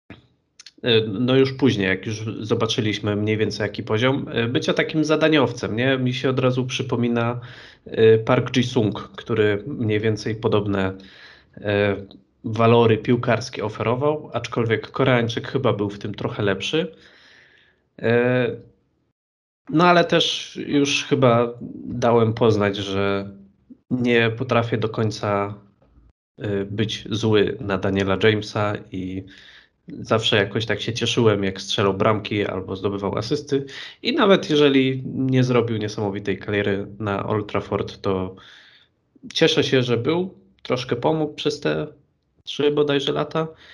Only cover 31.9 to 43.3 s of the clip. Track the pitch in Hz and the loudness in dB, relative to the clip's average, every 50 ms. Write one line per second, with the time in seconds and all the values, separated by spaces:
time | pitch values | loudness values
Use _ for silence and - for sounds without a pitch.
31.9 | 95 95 107 113 110 104 107 - 113 104 98 - - 95 - 92 98 98 104 104 | 2 2 2 2 2 2 -2 -4 -2 -2 -2 -2 -4 -6 -6 -8 -8 -4 -4 -4
32.9 | 98 98 101 95 92 - 110 - 151 147 - - 143 139 139 - - - - - | -4 -2 -4 -4 -4 -4 -2 -2 -4 -4 -2 -2 -2 -2 -2 -4 -12 -16 -16 -16
33.9 | - _ - - 262 330 233 196 190 - - - 151 147 147 143 135 139 131 131 | -16 _ -6 -4 0 2 4 4 4 4 4 2 2 4 4 6 6 4 4 2
34.9 | 131 131 131 - - - 131 131 131 127 127 120 123 120 107 110 113 107 107 104 | 0 -4 -6 -8 -4 -4 -2 2 4 4 4 4 4 2 2 2 -2 -4 -4 -6
35.9 | - - 107 101 98 101 101 101 95 - - - 104 101 104 104 101 98 101 98 | -4 -4 -4 -4 -4 -4 -4 -4 -4 -4 -4 -2 -2 0 0 0 0 -2 -4 -8
36.9 | 101 98 110 104 98 98 - - 107 107 101 - - 101 - - 107 98 - - | -10 -8 -4 -4 -4 -4 -2 -2 -2 -2 -2 -2 -4 -4 -4 -2 -4 -4 -4 -6
37.9 | - - - 101 98 92 92 92 - - - - - - - - _ - _ _ | -8 -8 -4 -2 -2 -2 -2 -6 -8 -14 -20 -20 -20 -20 -20 -20 _ -20 _ _
38.9 | _ _ _ _ _ _ - - - - 160 156 - 160 147 127 135 131 120 123 | _ _ _ _ _ _ -18 -10 -2 2 2 2 4 2 0 2 2 0 2 2
39.9 | 120 113 113 156 160 175 185 185 - - _ _ _ _ - - 127 123 - - | 0 -2 0 0 0 0 -2 -4 -8 -16 _ _ _ _ -6 -6 -4 -4 -2 -4
40.9 | - 120 - 151 160 160 151 151 151 - - 151 147 - - 151 151 156 151 151 | -6 -2 0 0 0 0 -2 -4 -6 -4 -4 -4 -4 -2 -4 -2 -2 -2 -4 -8
41.9 | - _ _ _ _ _ _ _ _ _ _ - - - 143 147 147 147 147 143 | -10 _ _ _ _ _ _ _ _ _ _ -14 -6 0 0 0 2 2 2 2
42.9 | 143 143 139 - 147 147 151 151 | 2 0 0 -2 -2 -2 -4 -4